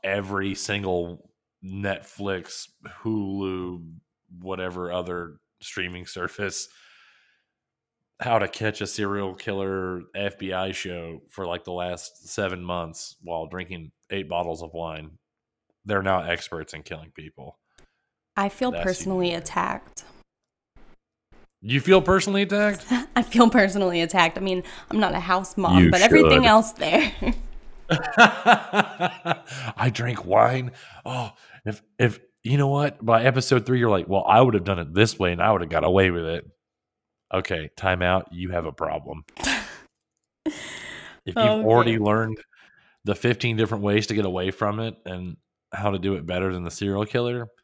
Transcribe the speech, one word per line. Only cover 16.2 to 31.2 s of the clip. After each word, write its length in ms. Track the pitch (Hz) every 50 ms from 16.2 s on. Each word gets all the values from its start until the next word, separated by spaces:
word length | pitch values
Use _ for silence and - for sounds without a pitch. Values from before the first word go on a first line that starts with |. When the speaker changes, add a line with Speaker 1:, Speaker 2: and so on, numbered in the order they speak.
| 78
Speaker 1:
experts 500 | 85 87 - - - 85 80 76 - -
in 80 | 78
killing 280 | - - 85 78 80 80
people. 460 | - - 78 76 - - 65 73 - _ _ _ _ _ - _ _ _ _ _ _ _ _ _ -
Speaker 2:
I 120 | 196 196 196
feel 220 | - - 254 247
Speaker 1:
That's 140 | 247 170 175
Speaker 2:
personally 420 | 185 180 180 - 190 190 185 180
Speaker 1:
humiliating. 160 | 175 165 170
Speaker 2:
attacked. 600 | 165 - - - - - - - - - - - - - - _ _ _ _ _ _ _ _ _ _ _ _ - - - - _ _ _ _ _ _ _ _ - - _ _ _
Speaker 1:
You 200 | - 110 131 139
feel 200 | - 185 190 185
personally 420 | 190 185 190 190 - 202 196 196
attacked? 440 | 202 175 202 208 208 208 196 - - - 247 240
Speaker 2:
<laughs> 160 | 277 - -
I 60 | 247
feel 280 | 226 - - 233 240 233
personally 500 | 254 240 196 196 180 202 190 180 175 170
attacked. 380 | 170 165 - 180 170 165 - -
I 20 |
mean, 220 | 196 190 185 180 175 - - - - -
I'm 100 | 208 214
not 140 | 208 - -
a 60 | -
house 360 | 170 185 185 190 190 - -
mom, 280 | 202 185 170 175 90 87
Speaker 1:
You 60 | 82
Speaker 2:
but 100 | - -
everything 420 | - - - 82 82 80 78 -
Speaker 1:
should. 60 | - -
Speaker 2:
else 240 | - 220 220 -
there. 400 | - - - - - 320 302 202 - -
<laughs> 140 | - - - - - - - - - - - - - -
Speaker 1:
<laughs> 0 |
I 2000 | 160 156 - - - 220 233 214 - - - - 214 214 - - 190 208 - - - - 180 - - - - 170 160 - - - 131 135 127 117 - - - 127
drink 320 | 104 - 117 120 120 98 87
wine. 460 | 87 95 110 113 120 131 131 123 123 - - - - - - -
Oh, 280 | - 127 123